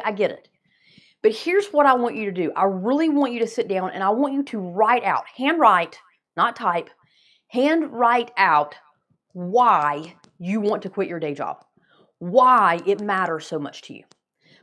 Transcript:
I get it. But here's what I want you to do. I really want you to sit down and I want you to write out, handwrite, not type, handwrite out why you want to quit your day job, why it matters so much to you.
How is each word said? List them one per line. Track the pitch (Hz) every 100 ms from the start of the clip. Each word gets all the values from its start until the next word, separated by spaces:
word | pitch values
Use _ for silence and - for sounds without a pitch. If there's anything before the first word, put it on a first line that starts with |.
| 214
I |
get | 202 185
it. | 92 _ _ _ _ _ _ _ _
But | 440
here's | - 320 381 392
what | 294 285
I | 254
want | 240 214
you |
to | 208
do. | 180 165 -
I |
really | 190 190 202 277 320
want | 285 269
you | 240
to | 226
sit | - 190
down | 190 185
and | 180
I | 190
want | 220 285 277
you |
to | 277 220
write | 180 175 214 247
out, | 202 143 - -
handwrite, | 269 330 240 185 170 - _ _ _ -
not | 226 233
type, | 226 175 - _ _ _ _ _ _
handwrite | 240 285 330 294 233 233 240 233 -
out | 190 151 147 - _ _ _ _ _
why | 180 180 220 247 180 147 147 160 - _ _
you | 175 214
want | 202 202
to | 196
quit | 202 190
your | 170
day | 156
job, | 143 107 - _ _ _ _ _ _
why | 175 220 254 254 190 170 180
it | 202
matters | 208 190 180 160 -
so | 160
much | 143 -
to | -
you. | - _ _ _ _ _ _